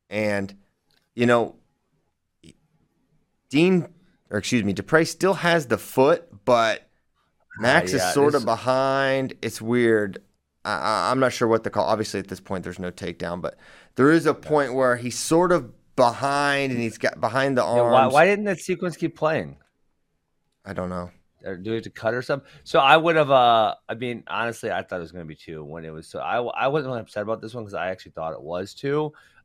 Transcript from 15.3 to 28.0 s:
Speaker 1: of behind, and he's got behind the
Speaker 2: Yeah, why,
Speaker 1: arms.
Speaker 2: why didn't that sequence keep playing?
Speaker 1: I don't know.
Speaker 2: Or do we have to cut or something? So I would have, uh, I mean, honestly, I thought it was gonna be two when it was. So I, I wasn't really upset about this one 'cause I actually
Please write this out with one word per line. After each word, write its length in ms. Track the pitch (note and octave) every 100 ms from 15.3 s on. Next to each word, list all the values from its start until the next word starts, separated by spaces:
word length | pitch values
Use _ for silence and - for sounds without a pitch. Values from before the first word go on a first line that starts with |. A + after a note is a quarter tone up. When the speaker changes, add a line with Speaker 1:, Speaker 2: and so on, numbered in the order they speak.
| D#3+ F3+
Speaker 1:
of 180 | F3 A2 - _ -
behind, 760 | A#2+ A2+ C#3 C#3+ C#3+ C#3 C#3
and 80 | A#2+
he's 180 | A2+ A2+
got 220 | B2 -
behind 380 | A#2 B2 C#3 B2+
the 40 |
Speaker 2:
Yeah, 200 | F#2 A#2+
why, 200 | A#2+ B2
Speaker 1:
arms. 120 | C3
Speaker 2:
why 100 | C#3
didn't 220 | F3 G3+ G#3
that 120 | F3
sequence 380 | - F3+ F3+ D#3
keep 200 | E3 -
playing? 400 | D#3 D3+ D#2 C#2 _ _ _ _ _ _ _ _ _ _
Speaker 1:
I 80 | F#2+
don't 160 | F2 F2+
know. 220 | F2+ F2 - _ _
Speaker 2:
Or 120 | - F2+
do 140 | G2+
we 60 | A2+
have 80 |
to 60 | G#2+
cut 240 | - A2+
or 80 | B2
something? 260 | C3 C#3+ - -
So 160 | - E3
I 180 | C3+ D#3
would 200 | D#3+ D#3+
have, 140 | C#3
uh, 420 | C3+ A#2+ A2+ G#2+ - -
I 60 | A2+
mean, 260 | B2 A#2 -
honestly, 420 | G2 A#2 A2+ A2+
I 120 | F#2
thought 160 | G2 F#2
it 20 |
was 100 | E2
gonna 120 | F2
be 100 | D#2+
two 300 | D#2 - D#2+
when 200 | D2 E2
it 60 | D#2+
was. 160 | D#2+ -
So 140 | -
I, 160 | C#2 A2+
I 280 | A#2+ - B2+
wasn't 220 | D3+ C3
really 100 | A#2+
upset 240 | A2 G#2+
about 180 | G#2 A2
this 100 | A2+
one 120 | A#2+
'cause 100 | G#2
I 160 | G2 F2
actually 220 | F#2